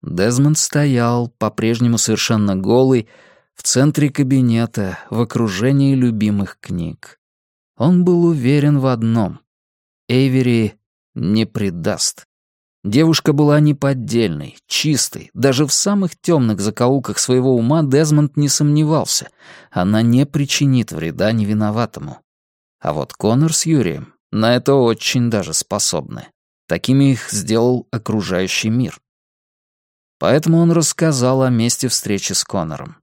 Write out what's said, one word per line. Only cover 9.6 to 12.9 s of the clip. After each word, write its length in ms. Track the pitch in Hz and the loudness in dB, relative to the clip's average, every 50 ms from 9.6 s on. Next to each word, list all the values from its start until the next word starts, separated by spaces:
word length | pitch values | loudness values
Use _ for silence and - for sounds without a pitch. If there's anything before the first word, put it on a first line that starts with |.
| _ _ _ _ _ _ _ _ _ | _ _ _ _ _ _ _ _ _
Эйвери 680 | _ 120 127 135 135 127 131 127 123 120 117 110 104 - _ _ _ _ _ _ _ _ | _ 2 2 2 4 2 2 2 2 2 2 0 0 -4 _ _ _ _ _ _ _ _
не 300 | - 62 87 104 110 113 | -6 -2 0 2 0 0
предаст. 840 | 110 _ 110 104 98 85 87 80 107 98 82 - - - - - _ _ _ _ _ _ _ _ _ _ _ _ | -2 _ -4 -4 -4 -4 -4 -4 -4 -4 -2 -4 -6 -6 -10 -20 _ _ _ _ _ _ _ _ _ _ _ _
Девушка 500 | 98 | 0